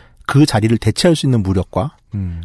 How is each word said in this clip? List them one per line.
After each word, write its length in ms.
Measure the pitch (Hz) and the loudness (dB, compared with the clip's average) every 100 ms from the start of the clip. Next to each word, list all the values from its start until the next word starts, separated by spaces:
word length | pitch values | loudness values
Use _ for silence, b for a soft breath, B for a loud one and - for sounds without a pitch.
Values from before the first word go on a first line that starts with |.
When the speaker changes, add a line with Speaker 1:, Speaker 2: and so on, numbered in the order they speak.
| b b - | b b -2
Speaker 1:
그 180 | 135 151 | 2 2
자리를 300 | 107 110 117 | 2 2 0
대체할 360 | 110 - 180 160 | 0 0 2 2
수 100 | 143 | 2
있는 160 | 123 | 0
무력과 520 | 95 95 85 92 135 - _ 104 | 0 -2 -2 -4 -6 -8 _ -8
Speaker 2:
음. 260 | 92 85 | -8 -8